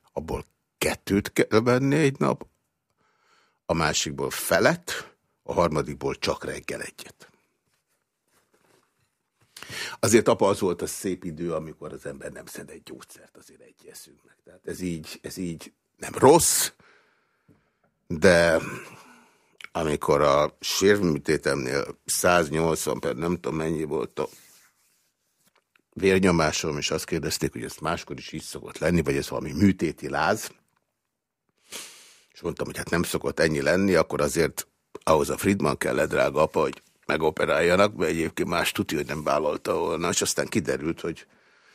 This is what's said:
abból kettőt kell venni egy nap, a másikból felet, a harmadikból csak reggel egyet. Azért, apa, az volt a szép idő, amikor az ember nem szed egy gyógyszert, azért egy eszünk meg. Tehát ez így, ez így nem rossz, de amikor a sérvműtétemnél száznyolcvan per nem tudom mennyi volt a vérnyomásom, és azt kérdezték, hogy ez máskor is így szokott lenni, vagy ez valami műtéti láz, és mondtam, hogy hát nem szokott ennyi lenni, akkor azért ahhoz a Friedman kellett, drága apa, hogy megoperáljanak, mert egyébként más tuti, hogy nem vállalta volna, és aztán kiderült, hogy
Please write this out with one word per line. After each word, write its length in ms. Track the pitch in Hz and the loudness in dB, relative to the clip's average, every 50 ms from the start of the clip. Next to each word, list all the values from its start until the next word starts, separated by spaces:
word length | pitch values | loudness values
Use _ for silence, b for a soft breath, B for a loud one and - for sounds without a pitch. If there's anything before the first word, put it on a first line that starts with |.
| _ _ | _ _
abból 320 | _ - 78 80 - - - - _ _ _ _ _ _ | _ -10 -8 -6 -8 -8 -8 -14 _ _ _ _ _ _
kettőt 540 | - 87 87 - _ - 98 101 - - | -4 -4 -4 -4 _ 0 2 2 2 0
kell 280 | - - - - 104 110 | 0 0 2 4 4 4
venni 360 | 117 123 123 123 131 139 139 | 4 4 2 2 2 2 2
egy 220 | 156 156 139 139 - | 2 2 2 2 0
nap, 280 | - 135 - - - - _ _ _ _ _ _ _ _ _ _ _ _ _ _ _ _ _ _ _ _ _ _ _ | 0 -2 -2 -2 -6 -18 _ _ _ _ _ _ _ _ _ _ _ _ _ _ _ _ _ _ _ _ _ _ _
a 80 | - 82 | -2 0
másikból 560 | 82 80 76 76 - - 80 69 69 69 64 | 0 0 0 0 0 -4 -4 -4 -4 -4 -4
felet, 840 | - - - - 90 87 110 135 175 175 - - - - - - _ _ _ _ _ _ | -4 -6 0 2 2 4 4 4 2 0 -4 -10 -10 -10 -10 -14 _ _ _ _ _ _
a 100 | _ - | _ -4
harmadikból 600 | - 92 85 82 78 76 71 78 71 65 67 69 67 | 0 2 2 2 2 -2 -2 -4 -6 -6 -4 -6 -4
csak 300 | - - - 69 - - | -2 -4 -4 -4 -4 -6
reggel 360 | 65 65 - - - - - | -10 -10 -10 -10 -10 -10 -10
egyet. 480 | - - - - - - - _ - - _ _ _ _ _ _ _ _ _ _ _ _ _ _ _ _ _ _ _ _ _ _ _ _ _ _ _ _ _ _ _ _ _ _ _ _ _ _ _ _ _ _ _ _ B B B B B B B B B B | -10 -14 -14 -18 -20 -20 -20 _ -20 -20 _ _ _ _ _ _ _ _ _ _ _ _ _ _ _ _ _ _ _ _ _ _ _ _ _ _ _ _ _ _ _ _ _ _ _ _ _ _ _ _ _ _ _ _ B B B B B B B B B B
Azért, 280 | - 107 110 113 - 139 | 2 6 6 6 6 6
apa, 200 | 117 - 107 98 | 2 4 4 2
az 120 | 101 - | 2 2
volt 220 | 104 90 85 - | 0 -2 -2 -2
a 40 | 85 | -6
szép 380 | 78 - - - 98 90 - - | -8 -8 -6 -6 -6 -6 -6 -8
idő, 280 | 90 78 76 87 85 | -12 -8 -6 -6 -6
amikor 400 | 80 78 80 80 76 _ - 76 | -6 -6 -8 -10 -14 _ -16 -14
az 140 | - - - | -14 -14 -14
ember 260 | 71 69 69 71 - | -14 -14 -12 -14 -14
nem 140 | - - - | -14 -14 -18
szed 240 | - - - 80 - | -16 -16 -16 -16 -16
egy 120 | - - | -20 -20
gyógyszert, 540 | _ - - - - _ - - - _ _ | _ -18 -18 -18 -20 _ -20 -20 -20 _ _
azért 240 | - - - - _ | -20 -20 -20 -20 _
egy 280 | - - _ _ _ 71 | -20 -20 _ _ _ -20
eszünk 340 | - - - - - _ _ | -20 -20 -20 -20 -20 _ _
meg. 120 | _ _ _ _ | _ _ _ _
Tehát 220 | - - - _ | -20 -20 -16 _
ez 140 | - 85 - | -12 -8 -6
így, 380 | 92 90 85 80 76 - - - | -4 -6 -6 -6 -8 -14 -16 -14
ez 140 | - - - | -14 -12 -8
így 360 | 95 92 87 82 78 - - _ _ _ _ _ | -6 -6 -6 -6 -8 -12 -18 _ _ _ _ _
nem 160 | _ - - - | _ -14 -10 -2
rossz, 560 | - - 131 156 170 - - - - - - - b b b b b b b b b b b b b b b b b b b b b _ _ _ _ _ | 6 8 8 8 8 6 2 2 0 -2 -2 -6 b b b b b b b b b b b b b b b b b b b b b _ _ _ _ _
de 540 | _ 87 78 87 95 87 85 85 85 82 82 B B B B B B B B B B B B B B B B B B B _ - - | _ -4 4 6 6 6 8 6 6 4 2 B B B B B B B B B B B B B B B B B B B _ -20 -10
amikor 480 | _ 85 82 78 73 71 - - 73 71 | _ -4 -2 -2 -2 0 2 2 4 4
a 360 | 73 71 69 73 76 73 - _ | 6 6 6 4 2 0 -2 _
sérvműtétemnél 1400 | - - - - 95 101 104 101 98 87 76 71 - - 78 71 - 69 69 71 65 62 67 69 - - - - _ | -6 -4 0 4 6 6 6 6 4 2 0 0 0 0 0 2 2 0 -2 0 -2 -2 -2 -4 -4 -6 -10 -12 _
száznyolcvan 960 | - - - - 87 90 87 82 73 73 80 82 82 78 - - 76 60 62 | -4 -4 2 2 4 4 4 2 2 0 0 2 2 0 0 -2 -4 -4 -4
per 140 | - - - | -4 -4 -4
nem 200 | - 82 85 90 | -2 -2 -2 -2
tudom 220 | 85 - - 78 | -2 -4 -4 -4
mennyi 280 | 80 78 80 82 76 78 | -2 -2 -2 -2 -4 -4
volt 340 | 71 76 73 58 - _ - | -4 -4 -4 -4 -6 _ -8
a 100 | - - b b b b b b b b b b b b _ _ _ _ _ _ _ _ _ _ _ _ _ _ _ _ _ _ _ _ _ | -8 -8 b b b b b b b b b b b b _ _ _ _ _ _ _ _ _ _ _ _ _ _ _ _ _ _ _ _ _
vérnyomásom, 840 | - 90 95 95 95 92 95 87 82 78 76 76 - - 80 73 73 | 0 2 4 4 6 6 4 4 4 2 2 0 -2 -4 -4 -4 -4
és 120 | 67 - | -2 -2
azt 140 | 78 80 - | -4 -4 -4
kérdezték, 480 | - 90 80 71 78 - - 78 69 | -4 -4 -4 -4 -4 -4 -4 -4 -4
hogy 120 | - - 65 | -6 -8 -12
ez 120 | 69 - - | -12 -12 -8
máskor 380 | 78 78 85 80 - - 71 65 | -6 -6 -6 -6 -8 -12 -14 -14
is 140 | - - | -14 -14
így 100 | - 78 | -14 -12
szokott 360 | - - - - - - - - | -12 -12 -14 -14 -14 -14 -8 -2
lenni, 240 | 76 80 87 85 | 0 2 2 2
vagy 140 | 76 73 69 | 2 2 0
ez 120 | 69 69 - | -2 -2 -4
valami 240 | - 62 - 76 | -6 -6 -6 -6
műtéti 560 | 71 78 101 98 92 - 90 80 73 - - 67 | 0 4 4 4 4 4 -2 -4 -4 -6 -8 -6
láz, 420 | 71 71 80 90 110 110 - - - _ _ _ _ _ _ _ _ _ _ _ _ _ _ _ _ _ _ _ _ _ B B B B B B B B B B B B B B | -2 0 0 0 0 -2 -4 -12 -14 _ _ _ _ _ _ _ _ _ _ _ _ _ _ _ _ _ _ _ _ _ B B B B B B B B B B B B B B
és 80 | _ - | _ -8
mondtam, 260 | - 85 78 - 65 | -8 -8 -6 -6 -8
hogy 100 | 60 - | -8 -8
hát 140 | - - - | -10 -6 -2
nem 120 | 82 85 | 0 0
szokott 360 | 82 - - 78 - 71 73 - | 0 0 -2 -4 -4 -2 0 2
ennyi 220 | 80 80 76 71 | 2 2 2 0
lenni, 340 | 67 73 85 92 98 98 90 | 2 2 2 4 4 4 4
akkor 260 | 80 78 - - - | 4 2 2 0 0
azért 460 | 73 73 - 82 80 69 - - - - _ _ _ _ _ - | 0 0 2 0 0 0 0 -6 -12 -12 _ _ _ _ _ -6
ahhoz 280 | - - 80 76 69 65 | 0 2 4 4 4 0
a 60 | - | -2
Friedman 400 | - - 95 101 98 - 73 64 - | 0 2 2 2 2 2 0 0 0
kellett, 300 | - - 64 73 78 73 | -2 -2 0 0 0 0
drága 320 | 76 69 64 71 67 73 | 2 2 2 2 2 2
apa, 200 | 80 - - 82 | 0 2 2 0
hogy 220 | 76 69 71 - _ _ _ _ _ | 0 0 -2 -8 _ _ _ _ _
megoperáljanak, 880 | - 76 76 80 78 73 - 76 78 71 76 87 85 87 95 101 107 110 | -4 -2 0 0 0 0 0 0 2 2 2 4 4 4 4 4 2 2
mert 160 | 95 90 78 | -2 -2 -2
egyébként 380 | 82 82 80 82 - - 85 80 | 0 0 -2 -4 -2 -4 -4 -2
más 240 | 85 85 - - | 0 -2 -2 -2
tuti, 220 | - - 101 - 78 | -2 -2 -4 -2 -2
hogy 120 | 73 73 | -4 -4
nem 160 | - 73 78 | -4 -6 -4
vállalta 560 | 76 73 69 73 78 73 82 - - - 90 85 | -2 0 0 0 0 0 -2 -2 -4 -2 -2 0
volna, 300 | 85 82 82 78 85 87 | 0 -2 -2 -2 -2 0
és 140 | - - | 0 0
aztán 240 | 98 - - - 69 | 0 0 -2 -2 -4
kiderült, 540 | - - 113 73 69 67 65 71 82 82 - | -2 -2 -2 -2 -2 -4 -2 -2 -4 -6 -4
hogy 260 | - 87 80 - - b b b b b b b b b | -6 -8 -8 -10 -16 b b b b b b b b b